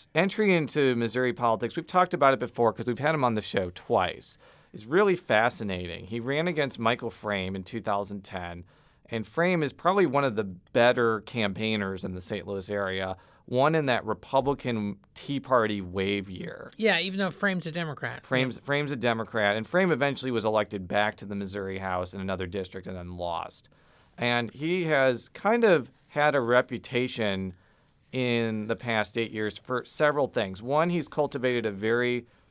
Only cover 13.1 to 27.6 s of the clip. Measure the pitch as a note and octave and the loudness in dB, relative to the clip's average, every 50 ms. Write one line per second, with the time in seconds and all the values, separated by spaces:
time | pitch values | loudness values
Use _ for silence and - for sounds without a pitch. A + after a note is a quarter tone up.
13.1 | F#2+ - - _ _ _ _ - B2 B2 C3+ D3+ D#3+ D#3+ D3 C3+ A#2+ G#2+ - A2 | -6 -8 -12 _ _ _ _ -4 0 2 4 4 4 2 2 2 0 0 0 -2
14.1 | G#2+ - - - - C3+ B2+ C#3 C#3+ - - C3 A#2+ A2 G#2 G2+ G2 - - _ | -4 -6 -4 0 0 2 2 2 0 -2 -2 -2 -2 -2 -2 -4 -6 -8 -12 _
15.1 | _ - - - C#3+ C3+ C#3 - C3 B2 A2 G#2+ G#2+ G2+ F#2+ F2+ F2+ G2 F#2+ G2 | _ -14 -8 -6 -6 -6 -2 2 2 4 4 2 0 -4 -6 -6 -4 -2 0 0
16.1 | G2+ G2+ F#2+ G2+ F#2 - - - - - - - - - G#3+ G#3+ F#3 E3 F3 F#3+ | 0 -2 -4 -6 -10 -12 -12 -12 -12 -14 -16 -16 -6 0 2 2 2 2 0 -2
17.1 | F#3 F#3+ G3 F3+ - - - G3+ F#3+ F3+ - E3+ D3+ F3 E3+ D#3 C#3 - - A#2 | -2 -2 -2 -2 -2 -2 -2 0 0 -2 -4 -4 -6 -4 -4 -6 -6 -6 -8 -8
18.1 | A#2+ - - - C3+ B2+ C3 B2+ A#2 - - - C#3+ C#3+ D3 C#3 D3 A#2+ G#2+ A#2+ | -8 -10 -4 0 2 2 2 2 0 -4 -2 0 0 2 2 0 -2 0 2 2
19.1 | A#2 A2+ A2 - - A2+ G#2 G2+ G2+ A2 A2 - - F3+ F#3+ F3+ D#3+ A#2+ C3+ C#3+ | 2 2 0 -2 0 2 4 4 4 2 0 0 2 2 4 4 4 4 2 0
20.1 | C3+ - - C3 B2 A2+ G2+ A2 G#2+ G#2+ G#2+ G2 - G2+ F#2 F2+ - G2+ G#2 G#2+ | 0 -2 -2 -2 0 0 2 2 2 2 2 0 -2 -6 -6 0 2 2 2 2
21.1 | G#2 - - G2 G#2 G2+ G2+ F#2+ F#2+ G#2 F#2+ F#2+ F#2+ F#2+ F#2+ F#2 F#2 F2+ F#2 F#2 | 0 -4 -8 -8 -6 -6 -6 -6 -6 -6 -6 -6 -6 -6 -4 -2 -2 -2 -2 -4
22.1 | F#2+ G2 F#2+ G2 F#2+ F2+ F#2+ F2+ F2+ G2 F#2 - - F#2+ - - F#2+ F#2 F2 F2 | -6 -6 -4 -4 -2 -2 -4 -4 -4 -6 -6 -6 -10 -12 -12 -10 -10 -10 -10 -10
23.1 | F2+ F2 F2 F2 E2 E2 E2 - - - - _ _ _ _ _ _ _ _ _ | -8 -6 -4 -4 -4 -4 -6 -8 -12 -16 -20 _ _ _ _ _ _ _ _ _
24.1 | _ - A#2+ A#2+ A#2+ A#2+ A#2+ A2 - B2+ D3+ E3 F3+ F#3 E3+ D#3+ D#3 C#3 C3+ C3 | _ -4 -2 0 0 0 -2 -4 -6 -6 -4 -2 0 0 2 2 4 4 6 4
25.1 | B2 A2+ - - - - - G3+ A3+ A#3+ A#3 G#3+ F3 D3+ A#2+ - _ _ _ _ | 4 2 -4 -10 -12 -4 0 2 4 6 6 6 6 6 4 0 _ _ _ _
26.1 | - D3 D3 D3+ C#3+ C#3+ A#2+ A2+ A#2+ B2 C3 - B2+ G#2+ - - B2+ B2 B2+ B2+ | 0 2 4 4 4 4 4 4 4 4 4 2 -2 -8 -8 -4 -2 -2 -2 -2
27.1 | - B2 A2 G#2 G2 F#2+ F#2+ F#2 F2+ - | -2 -2 0 0 0 -2 -4 -6 -8 -12